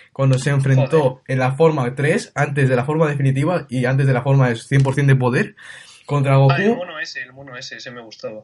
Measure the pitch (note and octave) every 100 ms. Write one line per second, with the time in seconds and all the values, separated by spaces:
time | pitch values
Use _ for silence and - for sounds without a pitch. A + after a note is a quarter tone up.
0 | _ - C3+ C3 D3+ C#3 C3+ C3+ C3 D#3+
1 | C3+ - - C3 B2+ C3+ D#3+ C#3 B2 C3+
2 | C#3+ F#3+ - C#3 C#3+ C#3 C3 B2 C3 D#3
3 | D#3 C#3 C3+ C3 D3+ F3 - B2+ B2 C3+
4 | C#3 A#2+ C#3 C3+ B2 A2+ - C3+ C3+ C3+
5 | C#3 C3 B2 C3+ G#3 - - - - -
6 | - C#3+ C3+ C3+ C3+ C#3 G3+ B3 F3 D#3
7 | D#3 C#3 C3 C3 C#3 B2 C3+ A#2 C3 A#2+
8 | A2 - B2 G#2+